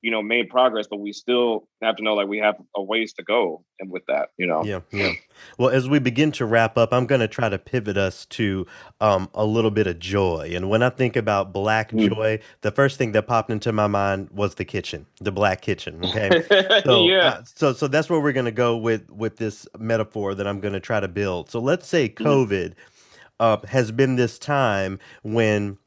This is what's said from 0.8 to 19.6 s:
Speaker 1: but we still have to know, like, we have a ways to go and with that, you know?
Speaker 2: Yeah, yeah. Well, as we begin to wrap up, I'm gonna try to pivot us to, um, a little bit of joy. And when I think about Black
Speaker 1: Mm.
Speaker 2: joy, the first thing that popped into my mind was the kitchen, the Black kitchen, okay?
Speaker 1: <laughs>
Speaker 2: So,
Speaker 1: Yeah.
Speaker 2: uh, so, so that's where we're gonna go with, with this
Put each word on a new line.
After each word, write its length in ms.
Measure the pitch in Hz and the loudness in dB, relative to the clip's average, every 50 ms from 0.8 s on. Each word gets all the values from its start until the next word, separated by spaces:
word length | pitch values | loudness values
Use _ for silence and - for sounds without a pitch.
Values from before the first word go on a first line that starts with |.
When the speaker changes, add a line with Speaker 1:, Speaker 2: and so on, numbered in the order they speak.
| 104 - | -6 -6
Speaker 1:
but 100 | 107 101 | -8 -8
we 120 | 101 104 101 | -8 -10 -10
still 540 | - - - 123 123 120 120 113 107 - _ _ _ | -10 -4 -2 0 2 2 2 0 -2 -6 _ _ _
have 140 | - 110 110 | -2 -2 -2
to 80 | 107 107 | -2 -2
know, 100 | 107 107 | -2 0
like, 140 | 104 101 98 | 0 0 -2
we 100 | 104 107 | -2 0
have 180 | 107 107 104 - 95 _ _ | 0 0 0 0 -10 _ _
a 80 | 101 98 | -8 -6
ways 300 | 95 107 113 113 107 - | -4 -2 -4 -4 -4 -8
to 100 | - 90 | -14 -6
go 400 | - 107 120 110 90 78 82 _ _ _ _ | -2 0 0 0 0 -4 -8 _ _ _ _
and 100 | 95 95 | -14 -12
with 160 | 92 92 _ | -12 -12 _
that, 240 | - - - - - _ _ | -4 -4 -4 -4 -6 _ _
you 80 | 90 | -4
know? 180 | 90 82 80 82 | -2 -2 -2 -2
Speaker 2:
Yeah, 180 | 104 101 92 85 _ | -4 -6 -8 -10 _
yeah. 220 | - 101 101 95 82 - _ _ _ - - - - _ | -8 -6 -4 -4 -6 -8 _ _ _ -20 -20 -20 -6 _
Well, 120 | 120 127 | 0 2
as 200 | 117 135 127 131 | 2 2 2 2
we 80 | 143 147 | 0 2
begin 340 | 131 123 120 117 151 156 147 | 2 0 0 2 0 0 0
to 120 | - 131 | -2 -2
wrap 320 | 110 113 117 113 110 - 123 | 2 4 4 4 4 4 2
up, 160 | 117 113 - | 2 4 4
I'm 140 | 123 127 113 | 0 2 2
gonna 200 | 139 127 113 107 | 2 2 2 0
try 220 | - - 123 110 | -2 -2 -2 -2
to 80 | 98 92 | -2 -4
pivot 400 | _ - - 127 104 104 98 98 | _ -4 -4 -4 -2 -2 -2 0
us 280 | 98 92 87 - - _ | 0 0 -2 -6 -18 _
to, 400 | - - 113 101 95 95 90 - - - - - _ _ | -6 -4 -2 -2 -2 -2 -4 -8 -12 -20 -20 -20 _ _
um, 280 | 107 107 101 92 95 95 _ | 2 4 4 4 0 -2 _
a 120 | - 107 | -2 0
little 260 | 107 107 117 110 110 | 2 2 2 2 2
bit 160 | 104 107 107 92 | 2 2 0 0
of 100 | 87 82 | -2 -6
joy. 540 | 82 90 95 101 98 92 85 78 73 80 87 | -6 -2 0 2 2 2 0 -2 -4 -6 -6
And 160 | 90 90 95 | -4 -2 0
when 140 | 104 110 120 | 2 4 2
I 60 | 127 | 2
think 240 | 123 - 131 123 107 | 2 2 -2 0 0
about 380 | 123 113 110 104 98 98 95 92 | 0 0 2 2 0 0 -2 -4
Black 380 | 98 98 107 107 110 110 - | -4 0 0 0 0 0 -2
Speaker 1:
Mm. 180 | - 110 110 101 104 | 0 2 2 2 2
Speaker 2:
joy, 260 | 110 110 110 110 107 - - - _ | 0 0 -2 -2 -2 -6 -14 -20 _
the 80 | - 107 | -4 -4
first 260 | 101 - 139 135 135 - | 0 2 2 2 2 0
thing 140 | 135 113 104 | -4 0 0
that 100 | 107 107 | 0 0
popped 240 | - 123 113 107 - | 2 0 0 0 0
into 220 | 117 107 - 120 | -4 -4 -2 -2
my 160 | 110 107 107 104 | 0 2 2 2
mind 420 | 101 101 101 98 98 95 95 - | 2 2 0 0 0 -2 -4 -10
was 240 | - 101 101 98 - | -6 -4 -4 -4 -2
the 100 | - 98 | -6 -10
kitchen, 420 | - - 101 90 - - - - _ _ _ | -6 -6 -8 -6 -6 -10 -12 -14 _ _ _
the 100 | - 107 | -6 -6
Black 300 | 92 95 104 101 95 - | -2 2 2 2 0 0
kitchen, 420 | - - 101 - - - 82 80 87 | -2 -4 -4 -4 -6 -14 -12 -8 -8
okay? 380 | 92 - 110 107 98 185 165 165 - | -6 -4 -2 0 2 2 2 2 4
Speaker 1:
<laughs> 340 | 208 190 190 190 226 214 190 | 2 2 4 4 2 2 4
Speaker 2:
So, 220 | - 156 - 175 170 | 4 4 4 4 4
Speaker 1:
Yeah. 200 | 190 190 175 151 | 4 4 4 2
Speaker 2:
uh, 160 | 120 87 120 | 0 -2 -10
so, 280 | - - - 165 143 131 | -20 -8 0 0 0 0
so 140 | - - 143 | 0 -4 0
that's 200 | 135 151 156 - | 0 0 0 2
where 120 | 180 160 | 0 0
we're 140 | 147 147 131 | 0 0 0
gonna 180 | 131 127 120 | 0 -2 -2
go 260 | 110 113 123 120 117 117 | 0 0 0 0 0 0
with, 320 | 110 117 113 107 85 - | 0 -2 -2 -2 -4 -12
with 280 | - 101 113 110 - _ | -10 -6 -6 -6 -4 _
this 300 | 113 107 98 - | -6 -6 -6 -8